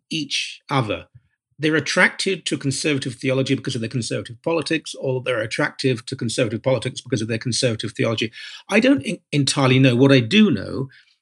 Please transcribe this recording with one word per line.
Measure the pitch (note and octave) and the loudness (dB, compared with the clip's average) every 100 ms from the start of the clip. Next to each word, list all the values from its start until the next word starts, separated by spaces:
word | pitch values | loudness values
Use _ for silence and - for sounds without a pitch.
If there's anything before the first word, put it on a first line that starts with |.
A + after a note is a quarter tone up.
| - | -8
each | D#3+ C#3 - - - - | -6 -4 -6 -8 -12 -2
other. | C#3+ G#2+ F2 - - _ _ _ - | 0 0 -4 -10 -20 _ _ _ -4
They're | D3+ D#3 | 0 0
attracted | C#3 F3+ A3 - G3 F3+ - | 0 2 2 2 -4 -4 -4
to | D3 | -4
conservative | C3+ C3 D#3+ C#3 C3 A#2 | -4 -2 -2 -2 -4 -6
theology | C3 C3 C3 | -2 0 0
because | C3+ C3+ | -2 -2
of | B2 | -6
their | A2+ | -4
conservative | B2+ A2 A#2+ G2+ A2+ | -4 -4 -6 -8 -8
politics, | E3 E3 - D#3 - - | -4 -2 -2 -4 -6 -8
or | C#3 B2+ | -4 -4
they're | B2 A#2+ | -2 -4
attractive | A2+ - D3 - C3 A2+ - | -4 -2 -4 -2 -2 -2 -6
to | C3+ | -6
conservative | A#2 - A2+ A2+ | -4 -2 -2 0
politics | C3 B2 B2+ - | -2 -2 -2 -8
because | - A#2 | -4 -4
of | A2+ | -2
their | A2+ | -4
conservative | A#2+ A2 B2 A2 A#2 | -4 -2 0 -2 -6
theology. | - A#2+ A2 A2 - - - - | -2 -2 -2 -4 -8 -18 -14 0
I | G#3 | 4
don't | B3+ C#4 A3+ | 4 2 0
en-, | F3 - | -8 -4
entirely | D3 C3+ C#3+ C3 C3 | 0 0 2 4 6
know. | C3+ | 6
What | A#2+ C3+ | 6 6
I | C3+ | 6
do | A2+ G#3+ G#3 | 4 4 4
know | G2+ F#2 F#2+ C3+ - _ _ | 4 -4 -8 -8 -12 _ _